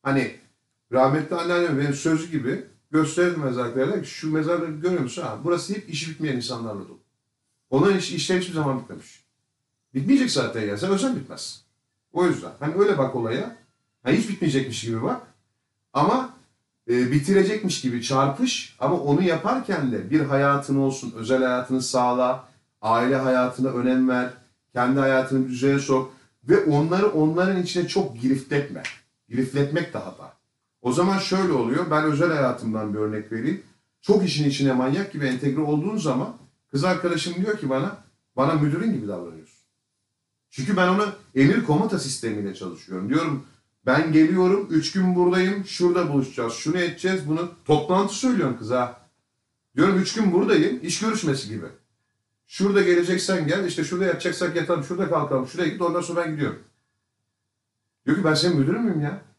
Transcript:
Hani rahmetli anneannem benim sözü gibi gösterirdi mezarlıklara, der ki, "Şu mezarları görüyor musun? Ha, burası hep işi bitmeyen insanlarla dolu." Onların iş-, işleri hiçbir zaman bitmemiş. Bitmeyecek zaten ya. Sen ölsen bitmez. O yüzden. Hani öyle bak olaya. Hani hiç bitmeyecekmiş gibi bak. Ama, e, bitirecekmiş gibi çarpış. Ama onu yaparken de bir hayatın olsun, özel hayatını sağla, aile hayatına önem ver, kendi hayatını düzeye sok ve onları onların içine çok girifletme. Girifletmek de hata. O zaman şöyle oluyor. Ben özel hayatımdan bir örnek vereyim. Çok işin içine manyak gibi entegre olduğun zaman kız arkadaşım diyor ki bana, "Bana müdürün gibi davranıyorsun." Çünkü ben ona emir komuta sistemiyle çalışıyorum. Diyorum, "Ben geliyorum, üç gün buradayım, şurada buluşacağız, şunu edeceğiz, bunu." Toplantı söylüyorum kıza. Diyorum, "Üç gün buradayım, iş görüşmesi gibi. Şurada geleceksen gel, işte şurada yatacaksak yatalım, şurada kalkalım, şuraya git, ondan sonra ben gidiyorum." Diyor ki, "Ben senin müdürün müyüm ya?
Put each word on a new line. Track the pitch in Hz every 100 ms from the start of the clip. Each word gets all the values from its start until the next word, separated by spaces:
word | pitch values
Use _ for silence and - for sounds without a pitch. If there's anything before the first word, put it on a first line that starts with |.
Hani | 135 135 117 - _ _ _ _ _
rahmetli | 127 135 151 147 175
anneannem | 170 175 170 139
benim | 143
sözü | 139 165 156 -
gibi | 151 120 143 - _ _
gösterirdi | 156 147 - 175 165
mezarlıklara, | 135 120 117 131 139
der | 196
ki, | 151
"Şu | - 156
mezarları | 156 156 170 160
görüyor | 151 175 180
musun? | 123 175
Ha, | 135 107
burası | 151 170 -
hep | 202 180
işi | 147 160
bitmeyen | 147 156 123
insanlarla | 120 120 113 101 92
dolu." | - _ _ _ _ _ _ _
Onların | 135 190 190
iş-, | -
işleri | 170 143 185
hiçbir | 180
zaman | 160 143 127
bitmemiş. | - - - - _ _ _ _ _ _ _
Bitmeyecek | 131 160 277 254
zaten | 139 117 113 104
ya. | 104
Sen | 185
ölsen | 196 262 208
bitmez. | - - - - _ _ _ _ _
O | - 180
yüzden. | 127 - -
Hani | 151
öyle | 180 202 160
bak | 131 123
olaya. | 113 123 202 - _ _ _ _
Hani | 123 156
hiç | 214
bitmeyecekmiş | 190 160 135 113 113
gibi | 113 113
bak. | 123 254 - _ _ _ _ _ _
Ama, | 139 170 254 254 - _ _ _ _ -
e, | 120 127
bitirecekmiş | 143 139 196 190 214 - -
gibi | 127 120
çarpış. | - 135 135 - 247 - - _
Ama | 135 170
onu | 143 151
yaparken | 185 - 208 262 254 170 131
de | 107 92
bir | 151
hayatın | 135 139 143 135 - 139
olsun, | 135 131 123 113
özel | 110 131
hayatını | 127 123 123 131
sağla, | 123 127 123 123 127 131 - _ _ _
aile | 110 117 123 135
hayatına | 131 127 127 127 131
önem | 123 127 127 131
ver, | 123 123 - _ _ _
kendi | 123 127 139
hayatını | 135 131 131 135 127
düzeye | 123 139 139
sok | 139 131 135 - _ _ 131
ve | 196
onları | 156 143 160 185 208
onların | 156 156 170 185 190
içine | 175 175 160
çok | - 127 117
girifletme. | 127 135 - 143 139 92 - - _ _ _
Girifletmek | 117 131 139 139 160 175
de | 107
hata. | - - - _ _ _ _ _
O | 123
zaman | 123 185 190
şöyle | - 185 185
oluyor. | 139 117 147 156
Ben | 151
özel | 156 143 170
hayatımdan | 151 131 - 110 110 107
bir | 104
örnek | 107 107 -
vereyim. | 113 139 196 - _ _ _
Çok | - 196
işin | 180 139 147
içine | 135 139
manyak | 123 131 170 196
gibi | 151 135
entegre | 123 143 135
olduğun | 147 151 185 220
zaman | 151 127 - - - _ _
kız | 139
arkadaşım | 180 180 175 160 180
diyor | 165 208 214
ki | 139
bana, | 131 185 - _ _ _ -
"Bana | 139
müdürün | 156 147 160 226
gibi | 143 104
davranıyorsun." | 90 85 80 78 _ _ _ _ _ _ _ _ _ _
Çünkü | - 131 185
ben | 180
ona | 190 208 - _
emir | 131 139 214
komuta | - 151 - 190
sistemiyle | 127 - 117 104 98
çalışıyorum. | 92 92 85 - 92 104
Diyorum, | 151 165 135 - _ _ _ 127
"Ben | 139 160
geliyorum, | 156 160 185 180 202 202
üç | 160 147
gün | 190 185
buradayım, | 175 175 180 185 202
şurada | 190 - 175 175 156
buluşacağız, | 143 123 - 117
şunu | - 151 175
edeceğiz, | 170 - 185 190 147
bunu." | 156 175 -
Toplantı | - 151 - 185 202
söylüyorum | - 262 202 139 117
kıza. | 107 127 123 - _ _ _ _ _ _ _ 131
Diyorum, | 185 185
"Üç | -
gün | 220 202
buradayım, | 175 127 175 147 127
iş | 170 -
görüşmesi | 220 214 160 135 104
gibi. | 110 98 - _ _ _ _ _ _ _
Şurada | - 196 196
geleceksen | 175 175 175 180 - 185 151
gel, | 185
işte | 175 -
şurada | 151 180
yatacaksak | 190 165 175 170 175 165
yatalım, | 156 165
şurada | 139 180 175
kalkalım, | 160 143 135 127
şuraya | 170 160
git, | 185
ondan | 170 170
sonra | 170 175
ben | 165
gidiyorum." | 151 123 - - _ _ _ _ _ _ _ _ _ _ _ _ _ 131
Diyor | 156
ki, |
"Ben | 160
senin | 151 175 156
müdürün | 135 214
müyüm | 226 160
ya? | 147 196 -